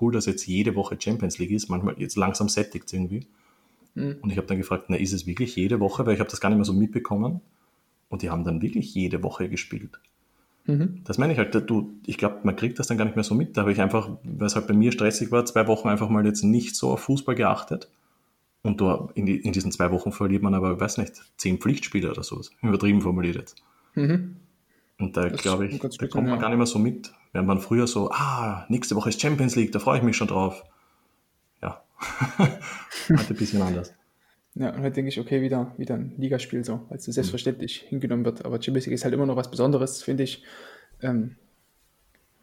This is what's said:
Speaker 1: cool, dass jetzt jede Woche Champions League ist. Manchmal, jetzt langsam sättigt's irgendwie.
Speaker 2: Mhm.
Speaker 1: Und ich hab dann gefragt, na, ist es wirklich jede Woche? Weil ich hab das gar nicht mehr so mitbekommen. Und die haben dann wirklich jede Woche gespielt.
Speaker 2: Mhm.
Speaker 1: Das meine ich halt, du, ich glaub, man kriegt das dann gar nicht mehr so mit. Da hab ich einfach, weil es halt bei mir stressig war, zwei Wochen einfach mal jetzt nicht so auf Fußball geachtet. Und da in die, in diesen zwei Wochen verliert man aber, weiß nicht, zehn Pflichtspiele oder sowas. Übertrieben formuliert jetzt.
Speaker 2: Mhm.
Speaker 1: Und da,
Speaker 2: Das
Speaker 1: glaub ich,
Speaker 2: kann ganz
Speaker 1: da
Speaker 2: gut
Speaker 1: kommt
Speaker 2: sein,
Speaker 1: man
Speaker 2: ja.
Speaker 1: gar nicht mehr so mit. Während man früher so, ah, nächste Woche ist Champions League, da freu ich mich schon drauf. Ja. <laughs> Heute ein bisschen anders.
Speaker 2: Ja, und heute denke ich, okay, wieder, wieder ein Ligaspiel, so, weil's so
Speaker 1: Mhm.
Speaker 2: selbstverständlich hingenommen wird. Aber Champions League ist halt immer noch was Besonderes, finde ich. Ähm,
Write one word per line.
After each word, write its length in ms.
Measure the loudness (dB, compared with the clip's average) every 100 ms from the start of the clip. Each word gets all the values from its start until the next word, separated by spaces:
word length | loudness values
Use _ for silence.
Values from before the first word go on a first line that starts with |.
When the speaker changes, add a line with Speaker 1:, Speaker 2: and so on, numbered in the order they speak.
Speaker 1:
cool, 120 | 2
dass 140 | 2 0
jetzt 200 | -2 0
jede 300 | 0 2 0
Woche 200 | -2 -4
Champions 400 | -2 0 -2 -2
League 120 | -2
ist. 180 | -2 -2
Manchmal, 280 | -2 -2 -2
jetzt 180 | -4 0
langsam 320 | 0 2 0
sättigt's 440 | 0 -2 -6 -8
irgendwie. 340 | -4 -2 -4 -8 _ _ _ _ _ _
Speaker 2:
Mhm. 220 | -8 -6 -6
Speaker 1:
Und 80 | -4
ich 80 | -4
hab 80 | -2
dann 120 | -4
gefragt, 280 | -2 -4 0
na, 80 | 0
ist 160 | 0
es 140 | -2 -4
wirklich 280 | -4 -2 0
jede 240 | 0 2
Woche? 240 | 2 0 2
Weil 80 |
ich 60 | 2
hab 80 | 0
das 120 | -2
gar 80 | 2
nicht 100 | 4
mehr 60 | 4
so 60 |
mitbekommen. 680 | 4 2 0 -2 -2 -2 -4 -8 _ _ _ _ _ _
Und 140 | -8
die 80 | -4
haben 140 | -2
dann 160 | -2 0
wirklich 320 | 0 -2 -2
jede 280 | -2 -2 0
Woche 260 | -4 -4 -4
gespielt. 500 | -4 -6 -10 -12 -16 _ _ _ _ _ _ 0
Speaker 2:
Mhm. 340 | 2 0 -2
Speaker 1:
Das 120 | -6 0
meine 160 | 2
ich 60 | 2
halt, 160 | 2 2 2
du, 220 | 0 0 -6 -10
ich 120 | -2
glaub, 260 | -2 0
man 120 | -2 0
kriegt 220 | -2 -2
das 80 | -2
dann 100 | 0
gar 60 |
nicht 100 | 0 0
mehr 80 |
so 100 | 0 0
mit. 200 | 0 0
Da 60 |
hab 60 | 2
ich 120 | 2
einfach, 300 | 2 0 -2 -8
weil 240 | -10 -4 0
es 80 | 0
halt 100 | 4
bei 80 |
mir 160 | 6 6
stressig 380 | 4 2 0 2
war, 160 | 2 2
zwei 200 | 4 4
Wochen 200 | 4 2
einfach 200 | 0 2
mal 160 | 4 4
jetzt 160 | 4
nicht 320 | 4 4 2 -2
so 140 | 0
auf 100 | 0
Fußball 320 | 0 0 0 2
geachtet. 520 | 2 0 -2 -8 -8 _ _ _ _ _ _ _
Und 180 | -2 2
da 280 | 2 2 -2
in 120 | -2 0
die, 100 | 0
in 160 | 0
diesen 180 | -2 -2
zwei 220 | 0 2
Wochen 180 | 2 -2
verliert 320 | -2 2 2
man 100 | 2
aber, 280 | 2 2 0
weiß 180 | -2 -2
nicht, 240 | -4 -8 -20 -6
zehn 220 | -2 0
Pflichtspiele 520 | 2 0 -2 -2 -2
oder 140 | -4
sowas. 260 | -8 -10 -14 -4
Übertrieben 380 | 0 2 4 4
formuliert 360 | 4 2 0 -2
jetzt. 260 | -8 -18 _ _ _
Speaker 2:
Mhm. 420 | -2 2 2 -2 -12 -20 _ _ _ _ -8
Speaker 1:
Und 180 | -4 0
da, 120 | -2
Speaker 2:
Das 120 | 0
Speaker 1:
glaub 220 | 0 0
ich, 80 | 0
Speaker 2:
kann 80 | -4
ganz 180 | -6 -6
Speaker 1:
da 60 | -4
Speaker 2:
gut 60 |
Speaker 1:
kommt 120 | 0
Speaker 2:
sein, 60 | 0
Speaker 1:
man 80 | 0
Speaker 2:
ja. 40 |
Speaker 1:
gar 60 | 0
nicht 100 | 2
mehr 80 | 2
so 140 | 2
mit. 320 | 2 0 -8 -20 _
Während 140 | -2 2
man 140 | 2
früher 260 | 2 2 2
so, 240 | 0 0
ah, 560 | 0 -2 -2 -4 -6 -2
nächste 280 | -2 0 0
Woche 120 | 0
ist 100 | 0
Champions 320 | 0 2 2 2
League, 140 | 2
da 60 | 2
freu 180 | 2 2
ich 60 |
mich 140 | 4 2
schon 100 | 0
drauf. 380 | 0 0 -4 -14 _ _ _ _ _ _ _ _ _
Ja. 180 | -10 -10 _ -14
<laughs> 380 | -10 -4 -2 4 2 2 -10 -14 -14 -6 2
Heute 260 | 4 2
ein 20 | -2
bisschen 260 | -2 0
anders. 320 | 0 -2 -6 -14 _ _ _ _ _ -6
Speaker 2:
Ja, 140 | -6
und 100 | -2
heute 120 | -4 -2
denke 140 | -4
ich, 100 | -4
okay, 220 | -2 0
wieder, 300 | 0 0 -2 -6
wieder 180 | -6
ein 200 | -4 -6 -4
Ligaspiel, 480 | -2 -2 -2 -6
so, 160 | -4 -6 -8
weil's 160 | -12
so 60 | -6
Speaker 1:
Mhm. 40 |
Speaker 2:
selbstverständlich 720 | -2 -2 -2 -4 -4 -6 -10 -8
hingenommen 360 | -4 -2 0
wird. 200 | -2 -2
Aber 160 | -4 -4
Champions 260 | -2 -2 0
League 80 |
ist 100 | -2
halt 100 | 0
immer 120 | 0 2
noch 100 | 0
was 120 | -2
Besonderes, 520 | 0 2 4 0 -4
finde 220 | -4 -2
ich. 180 | -2 -4 -16 -20 -20 -20 -20 -8
Ähm, 340 | -2 -2 -2 -8 _ _ _ _ _ _ _ _ _ _